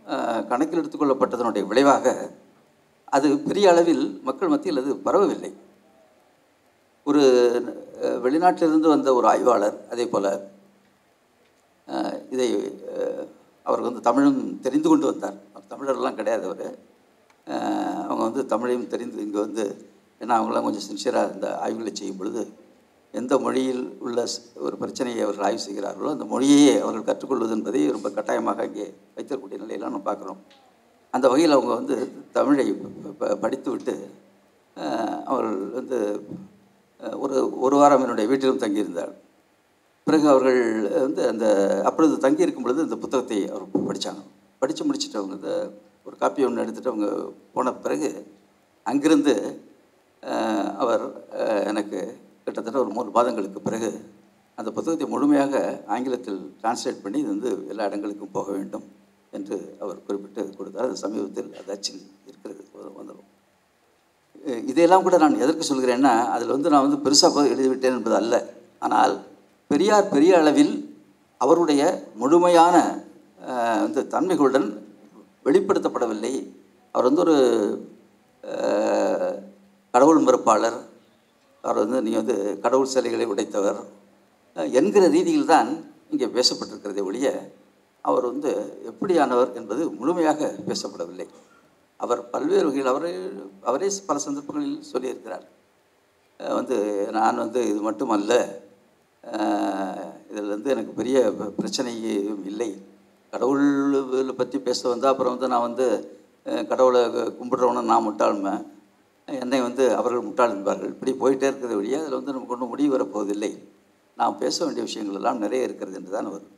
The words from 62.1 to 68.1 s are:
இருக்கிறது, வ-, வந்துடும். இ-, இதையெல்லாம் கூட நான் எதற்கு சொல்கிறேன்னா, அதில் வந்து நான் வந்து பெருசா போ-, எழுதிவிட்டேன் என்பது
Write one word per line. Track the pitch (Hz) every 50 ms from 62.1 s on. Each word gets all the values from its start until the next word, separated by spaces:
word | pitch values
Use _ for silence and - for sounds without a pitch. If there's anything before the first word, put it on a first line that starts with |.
| _ _ _
இருக்கிறது, | 98 - _ - 107 - - -
வ-, | _ - 101 101 - -
வந்துடும். | - - - - - - _ _ _ _ _ _ _ _ _ _ _ _ _ _ _ _ _ _ _ _ _ - - -
இ-, | 147 120 113 -
இதையெல்லாம் | 131 131 160 170 170 185 190
கூட | - 185 180 165
நான் | 156 147 123 107
எதற்கு | 123 147 165 160 160 143 139
சொல்கிறேன்னா, | 131 127 123 120 127 143 139 117 117 120
அதில் | - - 117 117 117
வந்து | 120 139 151 165
நான் | 147 139 135 143
வந்து | 147 143 - 135
பெருசா | 147 - 180 160 127
போ-, | 143 147
எழுதிவிட்டேன் | 120 - 131 131 131 127 131 131 127 127
என்பது | 117 107 113